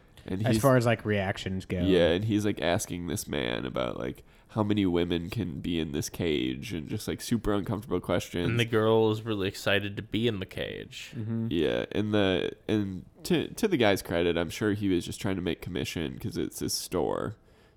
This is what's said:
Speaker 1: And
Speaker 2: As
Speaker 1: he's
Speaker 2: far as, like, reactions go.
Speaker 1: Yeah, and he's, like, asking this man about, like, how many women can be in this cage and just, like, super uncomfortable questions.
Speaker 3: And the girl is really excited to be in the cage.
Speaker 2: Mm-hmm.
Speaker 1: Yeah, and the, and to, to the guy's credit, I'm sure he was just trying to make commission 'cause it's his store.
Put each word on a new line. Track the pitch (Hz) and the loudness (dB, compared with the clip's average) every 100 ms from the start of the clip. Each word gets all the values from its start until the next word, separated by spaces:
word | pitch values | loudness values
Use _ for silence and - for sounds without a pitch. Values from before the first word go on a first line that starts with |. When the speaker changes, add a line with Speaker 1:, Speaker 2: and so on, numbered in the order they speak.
| - - - | -18 -16 -8
Speaker 1:
And | 95 113 | -2 2
Speaker 2:
As | 113 | 4
Speaker 1:
he's | |
Speaker 2:
far | 135 127 | 6 6
as, | 120 | 4
like, | 113 107 | 2 2
reactions | 101 95 104 95 95 - | 0 0 -2 -4 -6 -4
go. | 92 | 0
Speaker 1:
Yeah, | 90 90 85 | 4 6 6
and | 87 113 | 4 2
he's, | 104 104 | 2 2
like, | - | 0
asking | 82 90 - 87 87 | 2 0 0 -6 -4
this | 76 - | -6 -4
man | 76 60 58 64 | -2 -2 -2 -4
about, | 62 62 50 | -2 -2 -4
like, | 62 - - - - 110 | -6 -8 -14 -20 -6 0
how | |
many | 104 104 95 | 2 4 4
women | 87 87 87 85 | 4 2 0 -2
can | - 92 73 | -4 -4 -4
be | 85 85 | -2 -2
in | 80 | -2
this | 71 - | -2 -4
cage | - 85 71 64 65 - | -2 0 0 0 -4 -6
and | 87 73 | -8 -6
just, | 104 - | -8 -6
like, | 80 | -6
super | - 113 104 | -2 -2 0
uncomfortable | 101 95 98 - 90 | 0 0 -4 -2 -2
questions. | - 90 - 87 87 | 0 0 0 -2 0
Speaker 3:
And | 117 | 0
the | 117 | 2
girl | 113 110 113 110 | 2 4 6 4
is | 107 | 2
really | 113 107 95 | -2 -2 -2
excited | - - 98 101 101 | -2 0 2 0 -6
to | |
be | 98 104 117 | -4 0 0
in | 101 | 0
the | 95 | -6
cage. | - 55 50 52 - - - | -6 -8 -8 -12 -14 -14 -10
Speaker 2:
Mm-hmm. | 107 113 113 | -4 -2 0
Speaker 1:
Yeah, | 85 71 60 57 | 2 2 2 -2
and | - 107 | -2 2
the, | 104 95 87 50 - - | 4 4 2 0 -4 -2
and | 107 98 92 - - | 0 0 -6 -12 -8
to, | 165 170 - | 0 0 0
to | - 214 | -2 0
the | 160 | 4
guy's | 107 95 | 4 4
credit, | - 85 85 82 | 2 2 2 2
I'm | 85 | 0
sure | - 107 | 0 0
he | 101 101 | 0 2
was | 87 - | 0 0
just | - | -4
trying | 104 95 | -4 -2
to | |
make | 90 - | -2 -4
commission | - 87 - - 73 67 | -4 -4 -4 -4 -6 -6
'cause | - - | -8 -4
it's | 67 - | -4 -4
his | 69 | -4
store. | - - 90 58 50 50 107 - - - | -4 -4 -2 0 -2 -4 -8 -16 -20 -20